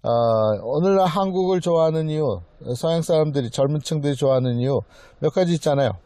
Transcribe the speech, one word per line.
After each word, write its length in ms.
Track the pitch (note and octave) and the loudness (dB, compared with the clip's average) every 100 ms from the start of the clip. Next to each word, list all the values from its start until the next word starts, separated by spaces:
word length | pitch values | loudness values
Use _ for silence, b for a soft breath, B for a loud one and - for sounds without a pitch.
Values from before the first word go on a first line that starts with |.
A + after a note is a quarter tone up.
어, 60 | A2+ A#2 A#2 A2+ G#2+ G#2 | -2 0 2 2 2 -2
오늘날 440 | A2+ C#3+ F#3 G3 F#3 | -2 -2 2 2 2
한국을 520 | E3+ G3 F#3 F#3 F#3 | 0 -2 0 0 0
좋아하는 500 | F3 E3 D#3+ D#3+ D#3 | 0 2 2 0 -2
이유, 300 | D3+ D3 F#2 - - - B2 | -2 -2 -4 -8 -18 -10 -4
서양 260 | D#3+ E3+ | -2 -2
사람들이, 480 | D#3+ D#3+ D#3 C#3+ A#2 | 2 2 2 0 -4
젊은 300 | - C#3 D3+ | 0 0 0
층들이 340 | - D#3 C#3+ C#3 | -2 -2 -2 0
좋아하는 440 | C#3 C3 B2+ A#2+ | 2 2 0 0
이유 200 | B2+ C3+ - B B B | 0 -2 -4 B B B
몇 140 | D#3 | -2
가지 200 | F#3+ F3 | 0 0
있잖아요. 380 | E3+ - C#3 C3 G2 | 0 0 2 0 -2